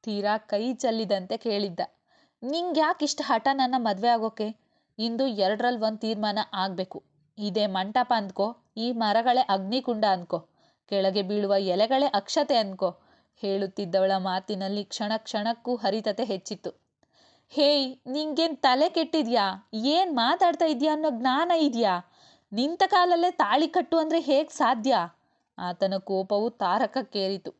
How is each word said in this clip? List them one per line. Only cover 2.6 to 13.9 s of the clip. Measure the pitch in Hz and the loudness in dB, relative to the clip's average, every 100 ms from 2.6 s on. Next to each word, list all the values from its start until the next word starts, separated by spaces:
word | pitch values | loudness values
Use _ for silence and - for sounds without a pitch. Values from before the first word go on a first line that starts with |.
| 359 311 302 330 294 - | -2 0 0 0 -2 -4
ಹಠ | 285 233 269 | 0 2 2
ನನ್ನ | 277 254 254 | 0 0 0
ಮದ್ವೆ | 226 190 240 | 0 0 2
ಆಗೋಕೆ? | 233 220 214 214 220 _ _ _ - | 2 0 -4 -8 -8 _ _ _ -6
ಇಂದು | 226 233 269 | -6 -2 -2
ಎರಡ್ರಲ್ಲಿ | 208 196 214 240 240 | 0 0 2 0 0
ಒಂದ್ | 220 220 | -2 -2
ತೀರ್ಮಾನ | 220 214 214 208 - | -4 -2 -2 -2 -4
ಆಗ್ಬೇಕು. | 202 190 180 185 - _ _ _ - | -4 -4 -4 -8 -10 _ _ _ -8
ಇದೇ | 208 196 208 | -4 -2 -2
ಮಂಟಪ | 190 190 233 247 233 | -2 -2 -2 0 0
ಅಂದ್ಕೋ, | 202 185 208 233 _ - | -2 -2 -4 -4 _ -6
ಈ | 233 | -4
ಮರಗಳೇ | 233 214 214 240 247 | -2 2 2 4 2
ಅಗ್ನಿಕುಂಡ | 247 196 190 254 262 220 | 2 0 0 -4 -2 0
ಅಂದ್ಕೋ, | 214 185 175 170 - _ _ _ _ | 2 0 -2 -6 -6 _ _ _ _
ಕೆಳಗೆ | 202 190 196 | 0 2 0
ಬೀಳುವ | 190 208 196 196 | 0 -2 2 2
ಎಲೆಗಳೇ | 190 180 226 262 285 | 2 2 2 4 2
ಅಕ್ಷತೆ | 202 - - 294 247 | 0 0 -2 2 2
ಅಂದ್ಕೋ" | 202 190 185 - _ _ _ _ | 0 -2 -4 -4 _ _ _ _
ಹೇಳುತ್ತಿದ್ದವಳ | 202 196 196 - 190 | -4 -2 -2 -6 -2